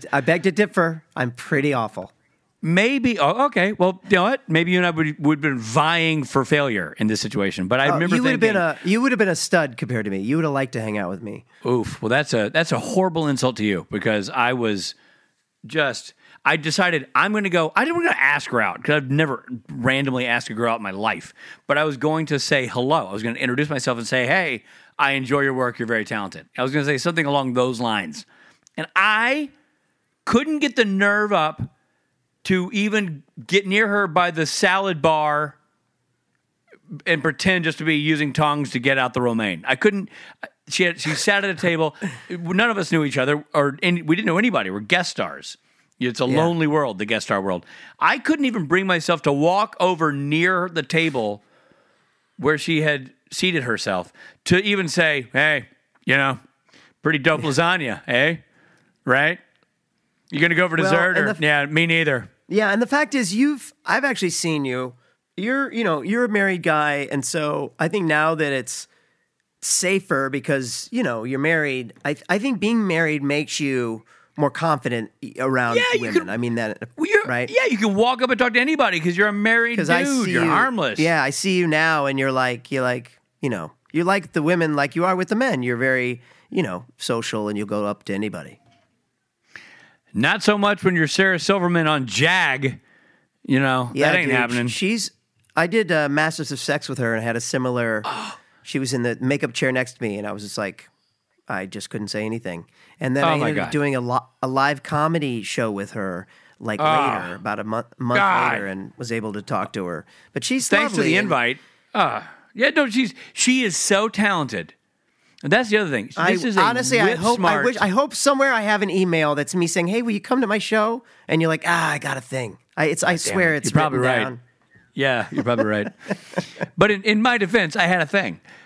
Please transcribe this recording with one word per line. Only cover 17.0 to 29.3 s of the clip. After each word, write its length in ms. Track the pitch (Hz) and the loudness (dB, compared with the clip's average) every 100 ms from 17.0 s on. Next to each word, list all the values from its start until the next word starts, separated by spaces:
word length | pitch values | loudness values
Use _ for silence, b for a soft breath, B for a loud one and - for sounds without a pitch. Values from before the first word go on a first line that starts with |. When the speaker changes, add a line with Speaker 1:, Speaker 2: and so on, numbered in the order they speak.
| 131 | 0
Speaker 2:
I'm 180 | 131 180 | 0 2
gonna 160 | 214 196 | 0 0
go, 240 | 170 156 | 0 2
I 100 | 196 294 | 0 0
didn't 100 | 339 | 0
wanna 180 | 339 - | 0 2
ask 320 | 135 147 - | 2 2 0
her 100 | 123 | -2
out 220 | 101 - | -2 -2
'cause 100 | - | 0
I've 160 | 147 131 | 0 2
never 360 | 143 156 123 - 120 - | 0 0 -2 -8 -14 -12
randomly 560 | 135 120 135 139 127 123 | -4 0 0 0 -2 0
asked 240 | 120 - | -2 -2
a 40 | |
girl 160 | 113 117 | -2 -2
out 60 | 113 | -2
in 20 | |
my 80 | 101 | -6
life. 420 | 95 110 85 - - B B - | -4 -2 -4 -8 -20 B B 0
But 120 | 143 | 0
I 60 | |
was 120 | 156 131 | 0 0
going 300 | 151 160 151 | -2 0 -2
to 120 | 139 | -2
say 280 | - 143 123 | 0 0 0
hello. 400 | 123 127 160 95 | -2 0 0 -2
I 60 | |
was 80 | 101 | -6
gonna 160 | 113 123 | -6 -2
introduce 320 | 127 127 147 | -2 0 -2
myself 260 | 139 135 117 | -2 -2 -2
and 100 | 113 | -2
say, 200 | 127 123 | 0 2
"Hey, 380 | 185 165 117 - B B B | 0 -2 -6 -12 B B B
I 140 | 139 | 0
enjoy 280 | 139 123 143 | 0 0 0
your 140 | 135 | 0
work. 240 | 131 123 113 | 0 -2 -2
You're 100 | 117 | -2
very 160 | 113 104 | -2 -2
talented." 400 | 110 95 80 - - | -6 -6 -12 -12 -4
I 40 | |
was 100 | 131 | -2
gonna 120 | 147 143 | 0 0
say 100 | 135 | 0
something 260 | 170 165 143 | 0 0 0
along 280 | 143 131 | 0 0
those 240 | 123 127 117 | 0 0 0
lines. 460 | 120 104 85 - - b b b b - | -2 -2 -4 -10 -18 b b b b -12
And 100 | 160 190 | -4 0
I 520 | 208 214 240 | 2 2 0